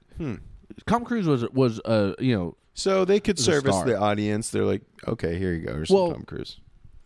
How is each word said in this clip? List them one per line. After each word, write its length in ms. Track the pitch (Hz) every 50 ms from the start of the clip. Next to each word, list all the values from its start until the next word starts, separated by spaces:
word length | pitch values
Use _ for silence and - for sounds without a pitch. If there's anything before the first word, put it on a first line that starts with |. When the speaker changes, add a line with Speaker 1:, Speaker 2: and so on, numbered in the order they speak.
| _ _ -
Speaker 1:
Hmm. 180 | - 170 135 101 - - - - - - _ - - -
Speaker 2:
Tom 180 | - 208 247 240
Cruise 220 | - 240 226 185
was, 200 | 156 143 120 117 -
was, 300 | - 131 131 120 110 110 -
uh, 280 | 104 113 107 101 98 - -
you 160 | 127 131 117
know, 200 | 98 87 82 - - _ _ _
Speaker 1:
So 300 | - - 190 190 190 185
they 140 | 185 202 208
could 180 | - - 190
Speaker 2:
the 40 | 160
Speaker 1:
service 320 | 120 - 160 147 135 135 98
Speaker 2:
star. 120 | 95 -
Speaker 1:
the 100 | 131 110
audience. 520 | 95 104 104 104 104 104 104 104 107 113 -
They're 140 | - 104 101
like, 180 | 101 98 101 - _ _ - -
"Okay, 320 | - 113 - - 82 85 90
here 140 | 95 92 85
you 120 | 82 85
go. 80 | - 58
Here's 140 | 73 80
some 80 | 85 190
Speaker 2:
Well, 140 | 196 180 170
Speaker 1:
Tom 120 | - - -
Cruise." 360 | - - - - - - - - - - - - - - - -